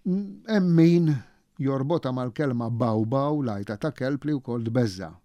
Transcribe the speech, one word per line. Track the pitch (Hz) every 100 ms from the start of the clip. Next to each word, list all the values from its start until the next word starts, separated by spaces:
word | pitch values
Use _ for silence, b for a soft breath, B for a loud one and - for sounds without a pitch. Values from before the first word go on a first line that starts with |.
| -
mm, | 185 202 202 -
hemm | 214 180 165
min | 165 170 160 135 B B _ -
jorbota | 135 135 135 170 131
mal-kelma | 127 127 - 139 120 117
baw | 117 120 110 110
baw, | 135 143 151
lajta | 123 101 101 104
ta' | 156
kelb | - 131 143 147
li | 147
wkoll | 127 120 113
tbeżza, | 123 113 92 82 82